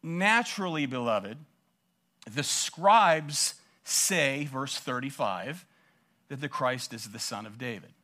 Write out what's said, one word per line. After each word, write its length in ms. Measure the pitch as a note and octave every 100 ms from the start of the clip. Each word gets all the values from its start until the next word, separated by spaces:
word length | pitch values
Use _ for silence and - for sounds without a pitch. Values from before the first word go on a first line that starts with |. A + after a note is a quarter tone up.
naturally, 840 | E3 E3+ G3 A3+ A#3+ - F#3 D#3 C#3+
beloved, 520 | B2+ A#2+ G#2+ G2 C3 D#3 _ _ _ _ _ _ _ -
the 180 | A#2
scribes 1120 | C#3+ - - - G3 A3 F#3+ D#3+ D3+ D3 - - _ _ -
say, 580 | - - F#3 C#3 C#3 D3
verse 340 | C3 C#3 -
thirty-five, 880 | - B2 C3+ C#3 A2+ F#2 G#2 F3 _ _ _ _ _ _ _
that 140 | C#3
the 80 | C#3+
Christ 420 | - B2+ B2+ -
is 200 | A#2 G#2+
the 80 | G#2+
son 260 | - G#2+ G#2+
of 140 | A2
David. 340 | B2 G#2+ - _